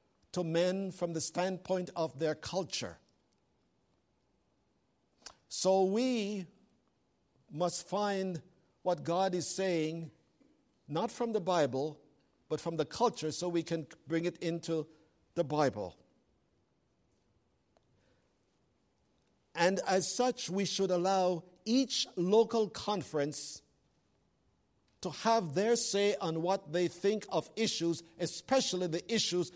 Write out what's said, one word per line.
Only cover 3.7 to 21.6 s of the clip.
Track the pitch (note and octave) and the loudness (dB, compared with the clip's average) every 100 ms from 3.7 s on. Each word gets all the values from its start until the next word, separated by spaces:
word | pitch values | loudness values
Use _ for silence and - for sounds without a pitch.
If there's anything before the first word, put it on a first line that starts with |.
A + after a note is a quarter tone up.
| _ _ _ _ _ _ _ _ _ _ _ _ _ _ _ - - _ | _ _ _ _ _ _ _ _ _ _ _ _ _ _ _ -20 -20 _
So | - F#3 F#3+ F#3+ | -2 4 4 4
we | G#3 C4 A#3+ G3+ G#3 F3 - _ _ _ _ _ _ _ _ _ | 2 2 0 -2 -4 -8 -14 _ _ _ _ _ _ _ _ _
must | D3 F3 - - | -2 0 0 -4
find | G3 G#3 G3 F#3+ E3+ - _ _ _ | -2 0 0 -2 -4 -10 _ _ _
what | - F3 | -2 0
God | C#3+ E3+ F#3+ | 0 0 2
is | F3+ D3+ | 0 -4
saying, | - F#3+ E3+ D#3 E3 D#3+ - _ _ _ _ _ _ - | -2 0 2 0 -2 -10 -14 _ _ _ _ _ _ -6
not | D3+ A3 | -4 -2
from | - A#3 | -2 -2
the | G#3+ | -2
Bible, | F3 F3 C#3+ C3 D3+ D3 _ _ _ _ _ | 2 4 4 2 -4 -6 _ _ _ _ _
but | D#3 | -4
from | - E3 | -4 -2
the | D3+ | -2
culture, | - A#3 - D#3 | 2 0 2 -4
so | C#3+ F3+ | -4 -2
we | E3+ | -2
can | D#3+ E3 D3+ - - | -2 -4 -6 -14 -4
bring | E3 E3+ | -2 -2
it | E3+ | -4
into | F3 E3+ - D#3+ D3 - _ _ _ | -4 -4 -2 -4 -4 -12 _ _ _
the | - | -4
Bible. | D#3 D3 C#3+ G#2 F#2+ - _ _ _ _ _ _ _ _ _ _ _ _ _ _ _ _ _ _ _ _ _ _ _ _ _ _ _ _ _ _ _ _ _ _ _ - | 0 2 2 2 -8 -10 _ _ _ _ _ _ _ _ _ _ _ _ _ _ _ _ _ _ _ _ _ _ _ _ _ _ _ _ _ _ _ _ _ _ _ 2
And | E3+ - - | 4 4 2
as | F#3+ - | 2 2
such, | - B3+ B3 - | 0 0 0 -4
we | F#3 G3+ | -2 -2
should | - F#3+ | 0 0
allow | F3+ F3+ G3 F3+ F3 - - | 2 2 4 2 0 -4 -14